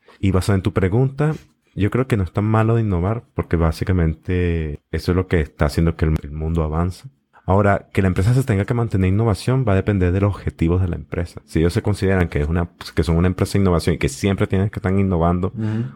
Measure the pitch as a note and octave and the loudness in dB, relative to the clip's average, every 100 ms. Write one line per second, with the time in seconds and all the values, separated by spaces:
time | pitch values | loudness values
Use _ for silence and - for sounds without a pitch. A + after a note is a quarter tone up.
0 | _ - G2 F2+ F#2 G2 F2+ - F#2 A2 | _ -4 0 0 2 0 0 0 0 2
1 | C3+ C#3 D3+ D#3 - _ _ - G2+ A#2+ | 0 0 -2 -4 -10 _ _ -4 -2 0
2 | C3 A2 F2+ - G#2+ A2 A2 A#2 G#2+ F2 | 0 0 -2 -2 0 2 2 2 0 0
3 | F#2 A#2 - - - E2 E2 - - F2+ | 0 -4 -6 -8 -2 0 0 0 0 2
4 | E2 D#2 - F2+ F2 E2+ D#2 D2 _ E2+ | 2 0 -2 -2 0 -2 -4 -8 _ -6
5 | - F2 F#2 F2 C#2+ - D2+ - E2 D#2+ | 0 0 2 0 0 -2 -2 2 0 2
6 | D#2 D#2 C#2+ D2+ D#2+ E2 D2+ D#2+ F2+ - | 0 0 -4 -8 -4 -2 -2 -2 -4 -6
7 | - _ _ _ - F#2+ G2+ G2 - - | -16 _ _ _ 0 2 2 0 -2 0
8 | F#2+ F2+ F#2+ B2+ C3 G2 G2+ A#2+ A2+ G2+ | 0 2 2 2 2 0 0 -2 -2 0
9 | F#2 G2 A#2 F#2+ - C3 A2+ F#2+ G2+ G2+ | 2 2 2 0 0 0 2 0 2 2
10 | F2+ F#2+ G2+ F#2+ - - E2 F2 F#2 D#2 | 2 2 0 -2 -6 -2 0 2 0 -4
11 | - F2+ F2 - - E2+ E2+ G#2+ G#2+ G2 | -8 -6 -8 -10 -6 0 0 0 -2 0
12 | F#2+ F#2+ E2+ - D2 F2 E2+ - - - | 0 2 0 0 -2 -2 -4 -8 -8 -2
13 | E2+ E2 F2+ F2+ G2 G2+ F#2+ E2+ F#2 E2 | 0 2 2 2 0 2 2 2 2 0
14 | - - G2+ F#2+ G#2 G2 G#2 - G2+ G2 | -2 -2 -2 0 0 0 -2 -2 -2 0
15 | F#2+ E2+ E2 F2+ F#2 - A2 A2 B2+ | 0 2 0 0 -2 -4 -4 -4 -6